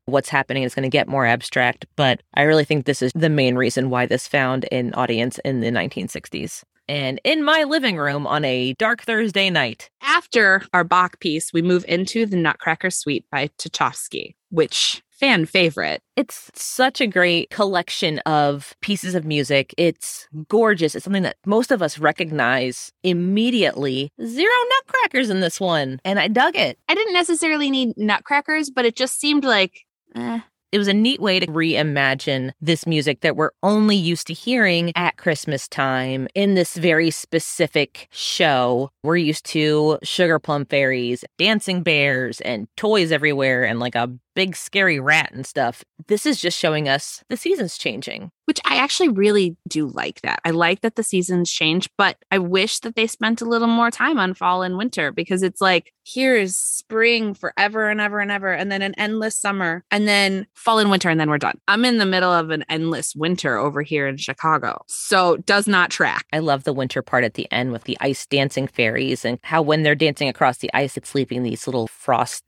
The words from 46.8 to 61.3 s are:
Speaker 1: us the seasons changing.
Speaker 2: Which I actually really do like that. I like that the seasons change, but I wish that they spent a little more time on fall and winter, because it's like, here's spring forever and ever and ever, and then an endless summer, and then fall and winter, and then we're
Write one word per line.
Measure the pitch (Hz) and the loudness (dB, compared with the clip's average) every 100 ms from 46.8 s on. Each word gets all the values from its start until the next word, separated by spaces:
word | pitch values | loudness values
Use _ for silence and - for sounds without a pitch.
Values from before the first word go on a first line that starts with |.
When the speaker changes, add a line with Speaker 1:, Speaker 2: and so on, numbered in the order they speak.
| 147 | 0
Speaker 1:
us | 139 - - - | 0 -2 -14 -10
the | 240 | -6
seasons | - 370 185 - | -2 -2 -2 -6
changing. | - 107 - 53 175 - | -6 -6 -8 -12 -14 -6
Speaker 2:
Which | - 311 | -4 -2
I | - 277 | 0 0
actually | 277 - 349 | 0 2 2
really | 196 202 208 180 165 - | 4 4 4 2 -2 -6
do | 156 147 | -4 -2
like | - 67 - | -4 -8 -6
that. | - - | -6 -4
I | 165 | -2
like | 165 170 190 | 2 2 2
that | 226 | -2
the | 226 | -2
seasons | 220 190 180 180 175 | -2 0 2 0 0
change, | - 156 165 - - | 0 0 0 -2 0
but | 196 - _ | 0 -2 _
I | 190 | -2
wish | 175 190 190 - | 0 0 0 -2
that | 233 | -6
they | 226 226 | -4 -4
spent | - 220 226 | -2 -2 -2
a | 233 | -2
little | 233 233 | 0 2
more | 233 233 | 2 2
time | - 254 294 | 0 0 0
on | 185 | 0
fall | 185 180 185 | 0 -2 0
and | 185 185 | -2 -4
winter, | 233 185 151 | -4 -2 -4
because | 123 170 185 | -4 -4 -2
it's | 185 - | -2 0
like, | 190 180 - _ | 2 2 0 _
here's | - 247 262 240 190 185 | -10 -2 2 2 0 -2
spring | - - - 220 226 233 214 | -4 -6 -6 0 2 2 -2
forever | 196 - - 208 220 214 | -6 -6 0 0 2 -2
and | 214 | 0
ever | 208 208 | -2 -2
and | 202 | -4
ever, | 202 196 | -4 -4
and | 165 196 | -4 -2
then | 196 | -2
an | 196 - | -4 -4
endless | 214 220 220 - | -4 -2 -4 -4
summer, | 202 196 175 170 - | -4 -2 -4 -4 -2
and | 208 208 | 0 2
then | 202 196 190 196 | 2 2 0 -6
fall | _ - 220 | _ 2 4
and | 208 | 4
winter, | 190 180 | 4 2
and | 160 | 2
then | |
we're | 151 | 2